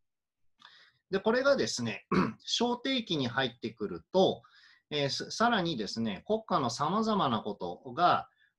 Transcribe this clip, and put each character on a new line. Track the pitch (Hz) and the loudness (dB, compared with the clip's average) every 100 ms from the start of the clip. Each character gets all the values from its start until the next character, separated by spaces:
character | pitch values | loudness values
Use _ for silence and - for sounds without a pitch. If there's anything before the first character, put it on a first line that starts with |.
| _ _ _ _ _ _ - - - _ - | _ _ _ _ _ _ -20 -20 -20 _ -4
で、 | 190 | -2
こ | 220 | 2
れ | 247 | 2
が | 277 262 | 4 4
で | 113 | 2
す | - | -2
ね、 | 117 - - | -4 -6 -2
<clears throat> | - 185 - | 0 0 -2
小 | - - 240 233 | -4 0 0 -2
帝 | 269 269 | -2 -4
期 | 226 160 | -2 -2
に | 123 | 0
入 | 120 135 | 0 -2
っ | - | -4
て | 113 | -10
く | - 101 | -6 -8
る | 85 - | -8 -2
と、 | 185 160 98 - - - _ - | 4 4 2 -8 -20 -20 _ -8
え | 151 139 | -2 -2
ー、 | |
す-、 | - - | -2 -6
さ | - 226 | 0 2
ら | 226 | 2
に | 170 135 | 0 -2
で | 95 | -4
す | 113 | -4
ね、 | 113 92 - | -4 -4 -2
国 | 220 - | -2 0
家 | 180 | 0
の | 127 | 0
様 | - 147 202 | -2 -2 0
々 | 220 208 143 | 0 0 2
な | 110 | 0
こ | 107 | -2
と | 101 90 90 - | -6 -8 -8 -10
が、 | 123 175 120 - _ _ | 2 4 4 0 _ _